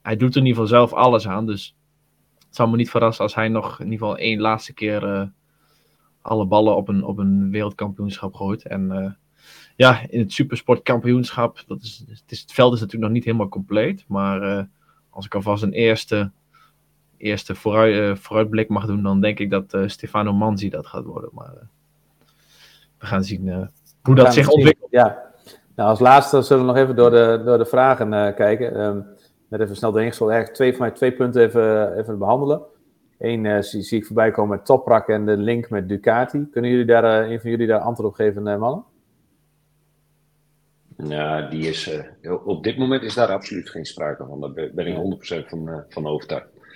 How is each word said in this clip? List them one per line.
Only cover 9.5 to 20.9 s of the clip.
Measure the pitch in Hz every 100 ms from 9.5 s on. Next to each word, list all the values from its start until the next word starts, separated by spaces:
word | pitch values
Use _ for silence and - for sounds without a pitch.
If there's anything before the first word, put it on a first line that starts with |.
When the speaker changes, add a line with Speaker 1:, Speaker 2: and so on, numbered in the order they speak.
| - - -
Speaker 1:
ja, | 131 120 120
in | 120
het | 101
supersportkampioenschap, | - 139 120 - - - 120 120 123 123 123 117 - -
dat | 98
is, | 110 - -
het | 110 _
is, | 117
het | -
veld | - 123
is | 120
natuurlijk | 107 113 107
nog | 117
niet | 117
helemaal | 113 98
compleet. | 98 95 104 135 196 _
Maar, | 98 98 98
eh, | 98 98 98 _ _ _ _
als | - 101
ik | 101
alvast | 104 101
een | 104
eerste, | 98 117 139 - 107 98 _ _ _ _ _ _ _ _ _
eerste | 104 101 - 95
vooruit-, | 110 107 113 104
eh, | 104 98
vooruitblik | - 107 107 110 110
mag | 104 107
doen, | 104
dan | 98 98
denk | 107 101
ik | 104
dat, | 98 95
eh, | 98 98
Stefano | - 113 107 104
Manzi | 101 110 101 98
dat | -
gaat | -